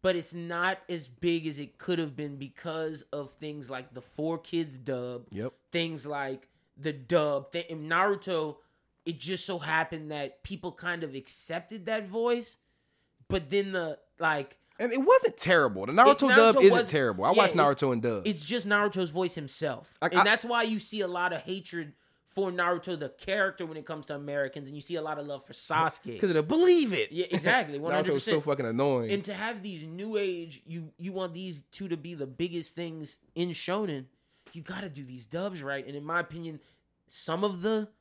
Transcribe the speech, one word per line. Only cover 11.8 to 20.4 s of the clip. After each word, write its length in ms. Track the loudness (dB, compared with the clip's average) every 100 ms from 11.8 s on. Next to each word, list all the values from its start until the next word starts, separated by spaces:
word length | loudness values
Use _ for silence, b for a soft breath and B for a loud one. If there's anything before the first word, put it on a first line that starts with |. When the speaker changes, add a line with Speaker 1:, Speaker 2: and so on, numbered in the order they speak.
| -6
Speaker 1:
that 220 | -6 -4
voice, 500 | -2 0 0 -2 -16 _ _ _ _ _ _ _
but 240 | -4 0
then 220 | 0 0
the, 260 | -2 -4 -8 _ _
like 400 | 0 0 -2 -12 _ _
Speaker 2:
And 120 | -2
it 120 | 2
wasn't 340 | 8 8 6 0
terrible. 480 | 6 6 6 2 0
The 60 |
Speaker 1:
It, 40 | 8
Speaker 2:
Naruto 380 | 10 10 8 8
dub 200 | 8 10
Speaker 1:
Naruto 60 |
Speaker 2:
isn't 160 | 10 8
Speaker 1:
was 80 | 4
Speaker 2:
terrible. 340 | 2 2 2
I 80 | 4
Speaker 1:
yeah, 40 | 6
Speaker 2:
watched 160 | 6
Speaker 1:
it, 40 | 6
Speaker 2:
Naruto 340 | 4 6 2
and 80 | 2
dub. 240 | 0 0 -2
Speaker 1:
it's 180 | -2
just 240 | -4 -4 2
Naruto's 440 | 2 4 0 -2
voice 240 | -2 -2 -4
himself. 580 | -8 -6 -4 -6 -12 -4
Speaker 2:
Like, 120 | 2
Speaker 1:
And 80 | 4
Speaker 2:
I 20 |
Speaker 1:
that's 200 | 6 4